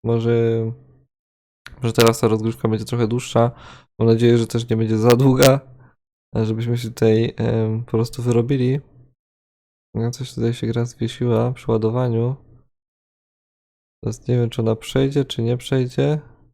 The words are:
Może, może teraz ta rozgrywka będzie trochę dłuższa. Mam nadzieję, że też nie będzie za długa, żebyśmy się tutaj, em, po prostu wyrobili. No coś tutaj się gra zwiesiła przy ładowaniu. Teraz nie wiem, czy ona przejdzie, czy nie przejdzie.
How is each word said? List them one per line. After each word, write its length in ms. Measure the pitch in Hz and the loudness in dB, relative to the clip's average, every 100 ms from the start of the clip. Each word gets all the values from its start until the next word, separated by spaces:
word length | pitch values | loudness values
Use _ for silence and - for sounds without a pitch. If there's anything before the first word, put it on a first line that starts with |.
| 117 | -2
Może, 260 | 117 117 117 113 113 113 120 _ _ _ _ _ _ _ _ - - | -2 0 0 0 -2 -4 -10 _ _ _ _ _ _ _ _ -20 -8
może 120 | 113 | -4
teraz 260 | 113 113 113 | 4 4 4
ta 80 | 113 | 0
rozgrywka 400 | 110 110 117 117 | 0 -2 -4 -4
będzie 180 | 107 110 | -4 -4
trochę 220 | 120 110 | -2 -2
dłuższa. 440 | 123 - - 120 - - - _ - | -2 -2 0 0 -2 -20 -20 _ 0
Mam 80 | 113 | 2
nadzieję, 300 | 113 120 120 | 4 6 4
że 100 | 113 | 2
też 220 | 117 117 | -4 -2
nie 80 | 110 | -2
będzie 200 | 110 110 | 0 2
za 180 | 113 123 | 4 6
długa, 440 | 135 131 135 139 - - - _ _ _ _ 113 | 4 6 6 4 -2 -20 -20 _ _ _ _ -4
żebyśmy 420 | 110 110 117 120 | -2 -2 -4 -4
się 100 | 117 | -6
tutaj, 460 | - 110 110 117 - | 0 2 4 0 -2
em, 460 | 113 113 110 110 120 | -2 -2 -2 -4 -4
po 60 | |
prostu 300 | 113 117 - | -2 -2 -4
wyrobili. 580 | 120 120 117 139 127 143 - - _ _ _ _ _ _ _ _ _ - | 0 0 0 0 0 -2 -6 -20 _ _ _ _ _ _ _ _ _ -6
No 160 | 117 | -6
coś 220 | 123 127 | -6 -12
tutaj 200 | - 113 | -4 -4
się 140 | 117 117 | -2 -4
gra 180 | 117 120 | -4 -4
zwiesiła 680 | - 113 - 123 113 117 | -6 -8 -4 -2 0 0
przy 200 | 131 - | -4 -2
ładowaniu. 640 | 113 110 123 127 113 120 139 - - _ _ _ _ _ _ _ _ _ _ _ _ _ _ | 0 0 -2 -2 -2 -2 -6 -14 -20 _ _ _ _ _ _ _ _ _ _ _ _ _ _
Teraz 240 | - 110 - | -10 -10 -4
nie 80 | 123 | -2
wiem, 140 | 117 | -2
czy 120 | 120 | -2
ona 140 | 110 110 | -2 -2
przejdzie, 500 | - 135 135 143 131 | -4 -2 0 -2 -4
czy 160 | - | -4
nie 160 | 117 120 | -2 -4
przejdzie. 640 | - 135 123 - 143 151 - - _ | -2 -2 -2 -2 0 -2 -6 -20 _